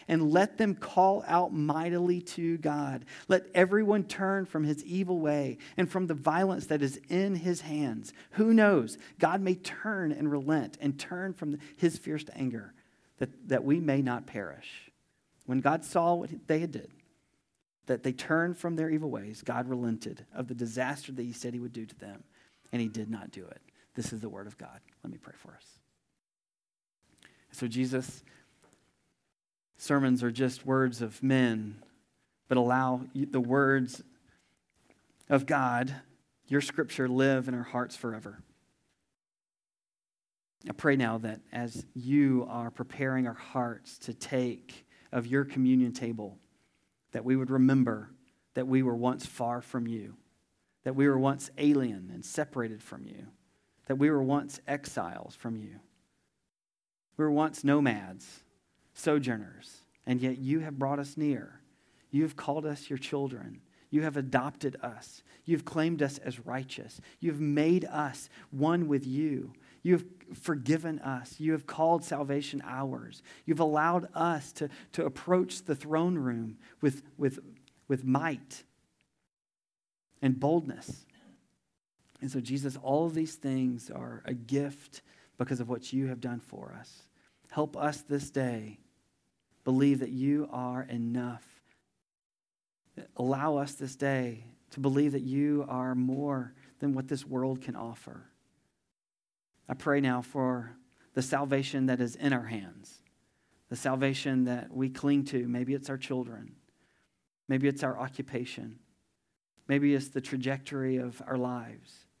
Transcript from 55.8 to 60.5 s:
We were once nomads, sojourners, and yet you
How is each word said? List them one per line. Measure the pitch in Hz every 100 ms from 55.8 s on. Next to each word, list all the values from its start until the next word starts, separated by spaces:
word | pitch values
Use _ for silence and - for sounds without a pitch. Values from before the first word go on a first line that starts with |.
| - _ _ _ _ _ _ _ _ _ _ _ _ -
We | 151
were |
once | 147 156 -
nomads, | 139 143 143 107 95 92 - - _ _ _ _ _
sojourners, | - - 151 127 113 98 - - - _ _ -
and | 123
yet | 131 127
you | 131